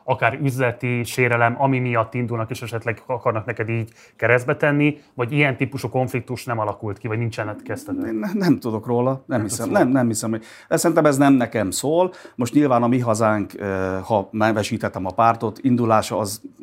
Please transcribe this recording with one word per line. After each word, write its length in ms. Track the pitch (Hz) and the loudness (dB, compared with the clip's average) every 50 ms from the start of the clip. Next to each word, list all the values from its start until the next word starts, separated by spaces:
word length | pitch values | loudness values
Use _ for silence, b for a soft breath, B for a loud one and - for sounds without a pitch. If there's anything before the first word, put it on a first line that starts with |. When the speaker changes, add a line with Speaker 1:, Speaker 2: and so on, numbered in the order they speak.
| B | B
Speaker 1:
akár 360 | - 127 - 127 113 123 139 | -4 -2 0 0 0 0 0
üzleti 640 | 147 139 120 131 131 120 117 - - 123 123 120 117 | -4 -4 -2 0 -2 -2 -2 -2 -4 -4 -2 -2 -4
sérelem, 580 | - - - 127 120 120 117 117 117 120 123 | -4 -2 0 0 2 2 2 2 2 2 2
ami 180 | 139 135 135 127 | 0 0 0 0
miatt 340 | 127 123 120 113 110 - - | 0 0 0 0 -2 -2 -4
indulnak, 360 | 123 123 113 117 113 110 110 | -6 -4 -4 -4 -6 -6 -6
és 120 | 113 - | -8 -10
esetleg 420 | 123 113 120 113 - 120 110 - - | -10 -8 -8 -8 -6 -6 -8 -8 -6
akarnak 400 | - 127 117 - 123 110 110 104 | -8 -8 -4 -2 -2 -2 -2 -4
neked 240 | 123 113 - 113 107 | -6 -6 -6 -4 -4
így 240 | 113 117 110 113 b b b b b | -4 -4 -4 -6 b b b b b
keresztbe 400 | b - 113 120 123 117 143 147 | b 2 4 4 4 2 0 -2
tenni, 420 | 147 160 147 143 147 147 147 147 B B B B | 0 2 2 2 4 2 2 0 B B B B
vagy 180 | - 120 117 | -6 -6 -2
ilyen 260 | 151 143 151 139 127 - | 0 0 2 0 0 -2
típusú 320 | 139 - - 131 - 113 | -4 -4 -4 -6 -6 -4
konfliktus 560 | - 131 127 120 - 123 - - 127 - - | -2 -2 -4 -2 -4 -6 -6 -6 -10 -10 -6
nem 140 | 131 117 117 | -6 -4 -2
alakult 380 | - - - - 117 107 95 - | -2 -4 -4 -6 -6 -8 -8 -8
ki, 100 | - 110 | -6 -6
vagy 100 | 110 117 | -4 -2
nincsenek 380 | 117 113 113 - 107 107 104 - - | -4 -4 -4 -6 -6 -8 -8 -10 -10
kezdetek? 420 | - 107 90 - - - - - | -10 -10 -10 -8 -8 -8 -6 -6
Speaker 2:
Én 100 | - - | -4 -4
ne-, 180 | 110 214 196 185 | -4 -4 -4 -2
nem 260 | 208 185 170 127 - | 0 2 2 2 2
tudok 260 | - 120 110 107 107 | 2 -4 -4 -4 -2
róla, 260 | 123 120 120 123 131 | 0 0 2 2 0
nem 100 | 135 135 - | 0 -2 -4
Speaker 1:
Nem 160 | - 131 117 | -4 -4 -2
Speaker 2:
hiszem, 240 | 110 98 - - - | -2 -2 -4 -4 -2
Speaker 1:
tudsz 120 | - 190 202 | 0 2 2
Speaker 2:
nem, 100 | 160 123 | 4 4
Speaker 1:
róla. 100 | 131 131 | 4 2
Speaker 2:
nem 100 | 123 117 | 2 2
hiszem, 220 | 110 - 117 110 | 0 -2 -4 -4
hogy, 140 | 113 110 B B B B B B | -4 -6 B B B B B B
ez 120 | 165 160 | -2 0
szerintem 260 | - 170 160 170 156 | 2 2 4 4 4
ez 120 | 151 139 135 | 4 4 6
nem 160 | 143 139 139 | 6 6 6
nekem 380 | 127 117 113 - 113 101 95 | 6 4 2 0 -2 -2 -2
szól. 400 | 90 - - 139 160 175 185 185 B B B B B | -2 -4 -2 0 2 2 2 0 B B B B B
Most 180 | B 123 117 - | B -2 0 2
nyilván 300 | 147 147 135 123 117 117 | 2 4 4 4 4 4
a 40 | 117 | 4
Mi 120 | 127 127 | 2 2
Hazánk, 540 | 120 117 110 110 117 107 107 107 95 - - - | 2 2 2 2 2 2 2 2 -2 -6 -8 -8
ö, 400 | 101 98 95 95 95 92 95 95 92 | -6 -4 -2 -2 -2 -2 -2 -4 -2
ha 260 | - 113 101 95 - | 0 0 0 0 -2
nevesítettem 720 | - 110 107 113 110 110 101 - 113 104 - 101 - - 95 | -2 0 2 2 2 2 -2 -2 -2 -4 -4 -4 -4 -4 -8
a 60 | 95 | -6
pártot, 480 | 87 - 113 117 117 113 120 107 101 - | 0 2 4 4 4 2 -2 -4 0 2
indulása 560 | - 131 120 120 120 113 110 107 101 - 113 95 | 4 4 4 4 4 4 4 4 2 0 -2 -4
az, 240 | 107 98 104 - - - - - | -4 -4 -6 -10 -14 -18 -20 -18